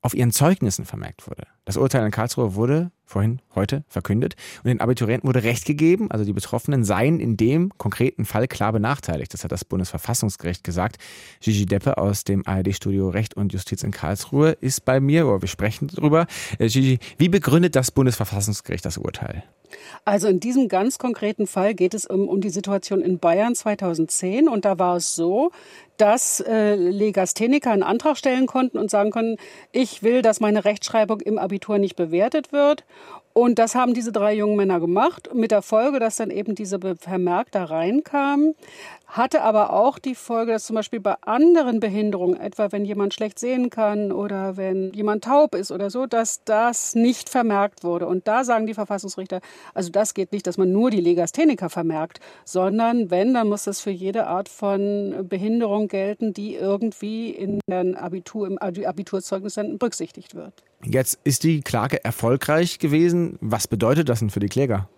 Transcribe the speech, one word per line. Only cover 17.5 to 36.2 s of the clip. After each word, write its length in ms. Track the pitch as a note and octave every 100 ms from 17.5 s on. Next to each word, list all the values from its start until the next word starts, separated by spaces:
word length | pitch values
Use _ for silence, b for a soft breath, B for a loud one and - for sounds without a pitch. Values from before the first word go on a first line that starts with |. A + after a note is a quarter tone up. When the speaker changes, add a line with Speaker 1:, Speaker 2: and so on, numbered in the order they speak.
| D#3 F3 C#3
Speaker 1:
das 140 | B2+
Bundesverfassungsgericht 920 | - C3 A#2 G#2 G2+ G#2 G#2 - F#2
das 140 | - D#2
Urteil? 460 | - - - - - _ _ B B B -
Speaker 2:
Also 220 | G3+ G3+
in 120 | F#3
diesem 280 | A#3 B3+ A#3+
ganz 300 | F#3 G#3+ -
konkreten 500 | B3+ A#3 G#3 G#3+ G#3
Fall 260 | - G3
geht 200 | G#3 F3+
es 120 | G#3+ -
um, 220 | F#3+ G3
um 140 | G3
die 80 | G3
Situation 520 | F3+ F#3+ G3 - F#3+
in 180 | E3+ F3+
Bayern 360 | F3 F3 A3+ A#3+
zweitausendzehn. 920 | A3 G#3 F#3 E3 D#3+ - F#3 G#3+ D#4
Und 160 | A3 G3+
da 140 | F3+
war 180 | F3+ F3
es 180 | - F3
so, 360 | E3+ G3+ E4 B B B B -
dass, 420 | G#3 A#3+ - -
äh, 360 | - A3 G#3 G#3
Legastheniker 960 | F3 G3 G#3+ G3 F#3 - A3+ C#4+ C4
einen 120 | G#3
Antrag 340 | F3+ G#3+ D#4 D4+
stellen 300 | C#4 B3+ C4
konnten 300 | B3+ B3+ -
und 120 | G#3+
sagen 220 | G#3 G#3+
konnten, 260 | A#3 A3+ A3 B B B
„Ich 300 | - B3+ -
will, 200 | G#3+ B3
dass 180 | A3+ G#3
meine 260 | G#3+ G#3+ G#3
Rechtschreibung 560 | G#3 - A3+ G#3+ G#3+
im 160 | G#3 G#3+
Abitur 400 | F#3+ G3 - G#3
nicht 180 | G3 -
bewertet 560 | E3+ E3+ G#3+ D#4 C#4
wird.“ 320 | C#4+ C#4+ D4 _ B B B _
Und 240 | A3 A#3+ A3+
das 160 | A3+
haben 220 | B3 B3 A#3+
diese 160 | A#3
drei 240 | G#3+ G#3 G#3+
jungen 200 | G#3 G#3
Männer 240 | G3 F3
gemacht, 500 | E3+ F#3 C4+ - -
mit 160 | B3+ A3
der 140 | G#3
Folge, 360 | - A3 B3+ C#4
dass 180 | A3+
dann 120 | -